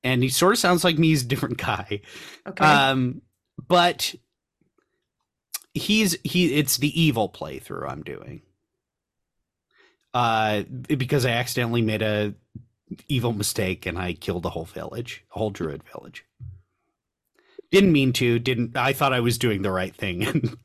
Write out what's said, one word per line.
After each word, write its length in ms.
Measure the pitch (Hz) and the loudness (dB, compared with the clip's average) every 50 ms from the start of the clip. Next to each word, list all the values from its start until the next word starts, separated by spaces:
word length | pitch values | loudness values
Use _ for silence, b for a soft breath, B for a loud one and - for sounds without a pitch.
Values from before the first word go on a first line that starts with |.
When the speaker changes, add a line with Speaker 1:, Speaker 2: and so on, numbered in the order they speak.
| - | 0
Speaker 1:
And 200 | 127 131 123 123 | 0 2 2 2
he 60 | 131 | 0
sort 240 | 131 - 170 185 220 | 2 2 4 4 4
of 60 | 226 | 4
sounds 260 | - 180 180 175 156 | 4 2 2 4 2
like 140 | 180 170 151 | 2 2 4
me. 100 | 165 160 | 4 4
He's 140 | 160 147 123 | 4 2 2
a 40 | |
different 320 | 120 135 127 - - - - | -2 -2 -2 -2 -6 -6 -6
guy. 420 | - - 110 92 95 - 107 101 B B B B B B B B B | -4 -4 -4 -4 -4 -6 -8 -8 B B B B B B B B B
Speaker 2:
Okay. 180 | - 196 - 151 | -16 -4 2 4
Speaker 1:
Um, 580 | 156 147 143 135 135 135 131 127 123 127 - - _ _ _ _ _ _ - - _ | 4 6 6 4 2 2 2 0 -2 -2 -6 -14 _ _ _ _ _ _ -20 -2 _
but 460 | 175 175 175 175 165 - - - - - _ _ _ _ _ _ _ _ _ _ _ _ _ _ _ _ _ _ _ _ _ _ _ _ _ _ - - _ _ _ | 4 4 4 4 2 -2 -6 -8 -8 -10 _ _ _ _ _ _ _ _ _ _ _ _ _ _ _ _ _ _ _ _ _ _ _ _ _ _ -16 -16 _ _ _
he's, 420 | 160 - - 208 220 220 185 160 - _ | -8 -2 0 2 2 2 2 0 -2 _
he, 300 | - - 180 180 156 127 | -2 0 2 2 2 2
it's 220 | 147 147 147 - | 0 0 0 0
the 220 | - 127 151 - 165 | 0 -2 -2 0 2
evil 280 | 165 156 127 113 107 95 | 2 2 2 2 -2 -2
playthrough 600 | - - - 76 69 67 - - 90 - - 69 | -4 -10 -12 -10 -10 -12 -12 -12 -12 -10 -8 -8
I'm 120 | 65 76 76 | -10 -10 -12
doing. 400 | 76 71 - - - 73 - _ _ _ _ _ _ _ _ _ _ _ _ _ _ _ _ _ _ _ _ _ _ _ _ _ _ b b b b b b b _ - | -12 -14 -14 -14 -16 -18 -18 _ _ _ _ _ _ _ _ _ _ _ _ _ _ _ _ _ _ _ _ _ _ _ _ _ _ b b b b b b b _ -2
Uh, 480 | 123 120 117 113 110 110 107 107 104 92 | 0 0 2 2 2 2 2 0 -2 -2
because 640 | - - 123 123 - 151 131 127 123 151 143 120 | -6 -10 -14 -4 -4 -2 -2 0 0 0 0 2
I 40 | 127 | 2
accidentally 520 | 117 120 123 - - - 123 117 113 120 113 | 0 0 -2 -2 -2 -2 -2 0 0 0 0
made 200 | 107 107 107 110 | 0 0 0 0
a 320 | 107 107 104 107 104 101 _ _ _ _ - - _ _ _ _ _ - - - _ | 0 0 0 -2 -2 -4 _ _ _ _ -20 -20 _ _ _ _ _ -16 -16 -8 _
evil 240 | 147 127 117 123 113 | -4 -2 0 -2 -2
mistake 520 | 104 104 - - - 104 92 90 - - | -2 -4 -4 -2 -2 -2 -2 -4 -4 -6
and 140 | 90 80 87 | -8 -6 -6
I 140 | 92 90 87 | -6 -6 -6
killed 320 | - - - 92 87 80 | -8 -6 -6 -6 -4 -4
a 40 | 85 | -6
whole 140 | - 82 82 | -6 -6 -12
village, 600 | - - 80 78 - - 113 120 120 - - _ _ - | -10 -12 -14 -12 -12 -10 -12 -12 -12 -14 -18 _ _ -8
a 40 | - | -6
whole 120 | 113 107 | -6 -6
druid 320 | 98 - 87 78 71 - - | -4 -6 -8 -8 -8 -10 -14
village. 400 | _ - - - - - - _ _ _ _ - 90 90 90 _ _ _ _ _ _ _ _ _ _ _ _ _ _ _ B B B B B B _ | _ -18 -18 -18 -18 -20 -20 _ _ _ _ -18 -18 -18 -20 _ _ _ _ _ _ _ _ _ _ _ _ _ _ _ B B B B B B _
Didn't 220 | - 196 202 190 160 | 4 6 6 8 6
mean 200 | 143 135 131 127 | 6 4 4 2
to, 240 | - 131 120 117 120 | 2 2 2 2 2
didn't, 380 | 117 127 127 131 120 110 117 | 2 0 0 0 -2 -4 -2
I 160 | 131 120 135 139 | 0 0 0 2
thought 200 | - 151 135 131 | 2 2 2 2
I 80 | 127 | 2
was 180 | 117 120 117 117 | 2 2 0 2
doing 240 | 127 120 107 98 95 | 2 0 0 2 0
the 100 | 101 95 | 0 0
right 220 | 92 92 92 - | 0 -2 -4 -6
thing, 280 | - - 98 90 87 - | -6 -6 -4 -2 -2 -4
<laughs> 20 | |
and 300 | - - 156 120 117 - - _ | -2 -2 -2 -2 -2 -6 -8 _